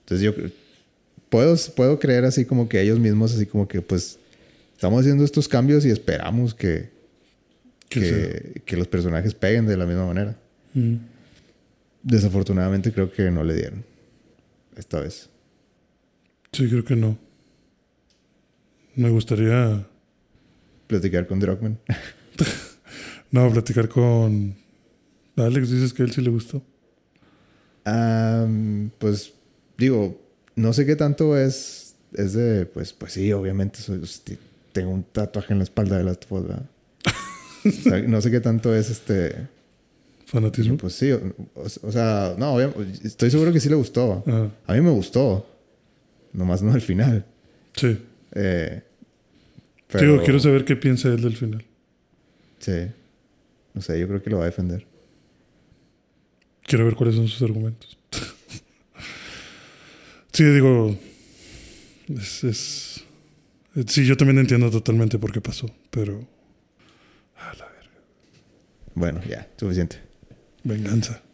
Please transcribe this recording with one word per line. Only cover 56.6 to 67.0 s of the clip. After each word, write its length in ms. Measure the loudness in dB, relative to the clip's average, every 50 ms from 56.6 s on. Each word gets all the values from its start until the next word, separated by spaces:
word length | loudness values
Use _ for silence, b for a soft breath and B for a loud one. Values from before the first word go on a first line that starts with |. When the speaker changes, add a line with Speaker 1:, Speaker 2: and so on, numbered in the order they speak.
| _
Speaker 2:
Quiero 220 | -2 0 2 2
ver 80 | 2 2
cuáles 220 | 0 0 0 2
son 100 | 0 0 -2
sus 140 | -2 -2 -2
argumentos. 560 | -2 -2 -4 -4 -6 -8 -10 -18 -20 -20 _ _ _
<laughs> 220 | -12 -12 -12 -12 -16 _ _ _ -20 -20 _ _ _ _ _ _ _ B B B B B B B B B B B B B B B B B B B B B B B B B B B 2
Sí, 120 | 4 6
digo, 520 | 6 6 6 6 6 6 4 4 2 0 -4 B B B B B B B B B B B B B B B B B B B B B -12
es, 360 | -10 -10 -10 -10 -10 -4 -4
es, 600 | -4 -4 -4 -6 -8 -10 -10 -12 -14 -16 -18 -20 b b b b b b b b _ _ _ _ _ _ -6 -4
sí, 180 | 0 2 2 4
yo 100 | 4 4
también 220 | 4 6 6 6 4
entiendo 320 | 4 4 4 4 4 2
totalmente 480 | 2 0 0 2 2 2 2 2 0 -2
por 140 | -4 -4 -6
qué 80 | -6
pasó, 300 | -8 -8 -10 -10 -10 -12 -14 _ _ _
pero... 360 | -6 -6 -4 -4 -6 -10 -12 -18 _ _ _ _ _ _ _ _ _ b b b b b